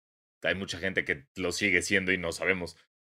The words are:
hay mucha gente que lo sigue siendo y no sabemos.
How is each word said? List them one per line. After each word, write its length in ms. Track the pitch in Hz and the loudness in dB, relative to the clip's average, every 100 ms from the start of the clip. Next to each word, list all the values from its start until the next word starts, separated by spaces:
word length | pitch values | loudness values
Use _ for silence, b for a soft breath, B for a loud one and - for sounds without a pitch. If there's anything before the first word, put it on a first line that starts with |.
| _ _ _ _ | _ _ _ _
hay 120 | 87 90 | -2 -2
mucha 240 | 98 90 | -4 -4
gente 260 | 92 90 90 | -2 -2 -2
que 220 | 73 - - | -4 -6 -4
lo 160 | 90 | -4
sigue 280 | - 104 87 | 0 4 2
siendo 300 | - 101 92 | 4 0 2
y 60 | 95 | 0
no 140 | 85 | 0
sabemos. 420 | 82 82 92 85 - b _ | -2 0 0 -2 -10 b _